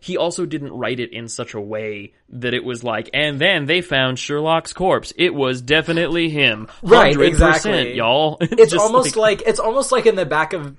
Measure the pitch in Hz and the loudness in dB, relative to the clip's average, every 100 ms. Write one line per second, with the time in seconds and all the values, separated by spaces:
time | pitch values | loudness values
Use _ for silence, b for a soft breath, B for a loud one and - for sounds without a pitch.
0 | - 180 165 170 165 151 139 101 117 123 | -8 -2 -2 -2 -6 -6 -10 -8 -6 -4
1 | 120 117 117 - 120 110 104 107 110 104 | -6 -10 -12 -10 -10 -10 -8 -8 -8 -10
2 | 101 _ _ 123 123 120 127 120 120 110 | -14 _ _ -8 -4 -4 -4 -8 -6 -6
3 | 113 135 151 139 180 180 139 180 175 135 | -4 -4 -2 0 0 0 0 -2 0 -2
4 | 131 127 - 147 156 165 - - 185 131 | 0 -2 -4 -4 0 0 -2 -4 0 0
5 | - - 175 143 131 127 123 156 156 165 | -2 -2 -2 0 -2 -2 0 0 2 -2
6 | 165 170 165 151 131 107 110 B 175 233 | 0 -2 -2 2 0 0 -10 B 6 6
7 | 151 143 175 151 156 156 208 175 120 123 | 6 4 2 4 4 4 0 -2 -2 -2
8 | 113 139 156 - 160 233 220 170 214 247 | 2 2 2 -2 -2 4 6 6 2 2
9 | 247 220 214 196 226 202 220 262 262 247 | 2 2 2 2 -2 0 0 -2 0 2
10 | 220 190 156 151 156 185 143 | 2 2 0 -2 -2 -4 -8